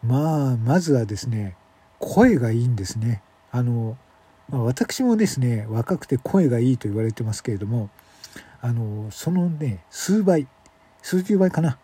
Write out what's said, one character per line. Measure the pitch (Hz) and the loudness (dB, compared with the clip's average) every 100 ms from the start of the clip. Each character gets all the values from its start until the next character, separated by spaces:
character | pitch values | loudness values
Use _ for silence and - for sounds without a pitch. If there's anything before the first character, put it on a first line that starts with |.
ま | 117 131 151 156 139 | 0 0 2 0 0
あ、 | 123 | 0
ま | 113 160 | 2 2
ず | 170 | 4
は | 135 110 | 2 2
で | 104 | -6
す | 123 | -4
ね、 | 110 101 90 _ _ _ _ | -4 -6 -10 _ _ _ _
声 | - - 247 185 | -4 4 6 6
が | 120 | 2
い | 113 | 0
い | 123 | 0
ん | 117 | -2
で | |
す | 92 113 | -4 -4
ね。 | 113 110 _ _ _ | -2 -2 _ _ _
あ | 123 | -2
の、 | 120 117 113 117 _ _ _ _ - | 0 -2 -4 -8 _ _ _ _ -8
ま | 127 | -2
あ、 | |
私 | 117 131 240 - | -2 0 -4 0
も | 254 220 | 0 2
で | 208 | 2
す | - | 0
ね、 | 123 117 107 | 0 0 -2
若 | 113 117 190 | -4 -2 -4
く | - | -2
て | 127 | -4
声 | - 196 160 | 0 2 4
が | 120 | 4
い | 120 | 2
い | 127 | 0
と | 107 | -2
言 | 101 | -2
わ | |
れ | 113 | -2
て | 110 | -2
ま | 110 | -4
す | 107 | -4
け | - | -4
れ | 101 | -6
ど | 101 | -2
も、 | 117 101 - _ - - - - - | -4 -4 -10 _ -20 -20 -20 -20 -8
あ | 123 | -4
の、 | 117 110 104 107 | -4 -4 -6 -10
そ | - - | -8 -2
の | 180 175 | 0 0
ね、 | 156 147 95 _ | -2 -4 -6 _
数 | - - 208 | -12 0 2
倍、 | 196 170 135 _ _ _ _ _ | 4 2 0 _ _ _ _ _
数 | - 185 | -4 -2
十 | 185 202 | 2 2
倍 | 185 | 4
か | 170 | 2
な。 | 160 - | 0 -2